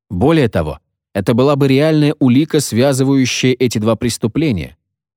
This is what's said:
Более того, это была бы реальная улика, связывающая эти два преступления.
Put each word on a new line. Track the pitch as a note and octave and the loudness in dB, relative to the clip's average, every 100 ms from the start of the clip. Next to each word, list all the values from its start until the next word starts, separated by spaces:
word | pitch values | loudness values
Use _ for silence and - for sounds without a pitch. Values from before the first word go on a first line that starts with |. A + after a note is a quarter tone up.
| - | -10
Более | F2+ C3 E3 A#2+ | -2 2 2 0
того, | F#2 D2+ C2 _ _ _ | -2 -4 -8 _ _ _
это | G2+ G2 | -6 -2
была | A#2+ C3+ C#3 | 2 2 2
бы | C#3 | 2
реальная | C3 D#3 D#3 D3 D3+ | 2 2 2 0 2
улика, | C3 B2 D#3+ D3+ | 2 2 2 0
связывающая | - A2 C#3 C3 C3+ C#3 B2+ - C3 | -2 0 0 0 0 0 0 0 -2
эти | B2+ B2+ A2 | 0 -2 0
два | G#2+ A2 | -2 -2
преступления. | A#2+ - A2+ C#3 D#3 F#2+ B1+ - _ _ _ | -4 -4 -4 -2 -2 -4 -8 -16 _ _ _